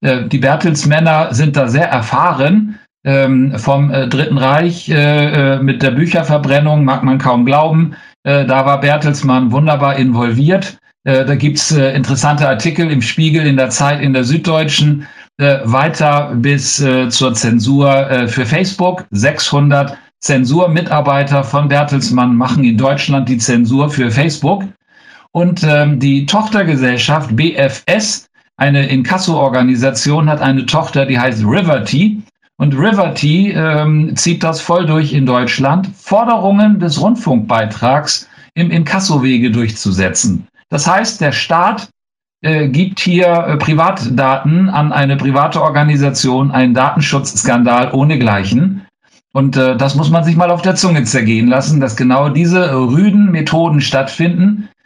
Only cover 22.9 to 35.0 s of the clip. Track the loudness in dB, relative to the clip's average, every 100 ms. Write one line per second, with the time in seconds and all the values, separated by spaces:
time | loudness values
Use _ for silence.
22.9 | 0 -2 -2 0 -2 0 0 2 0 0
23.9 | -2 -2 0 -2 -2 -2 -2 -6 -14 _
24.9 | _ -20 -20 _ -2 0 0 0 2 2
25.9 | 0 2 0 0 -2 0 -2 0 0 0
26.9 | -2 -2 -2 -2 -2 -2 0 -2 -2 -2
27.9 | -2 -2 -8 _ _ _ -4 0 0 0
28.9 | 0 0 -2 -2 0 0 2 0 2 0
29.9 | 0 0 0 0 0 0 -2 0 -4 -2
30.9 | -2 -2 0 -2 0 0 0 0 0 0
31.9 | 0 0 -2 -10 _ _ -4 -2 0 0
32.9 | 0 -2 -2 0 0 0 0 -2 0 0
33.9 | 0 0 -2 -2 -2 -2 -4 -2 0 2
34.9 | 0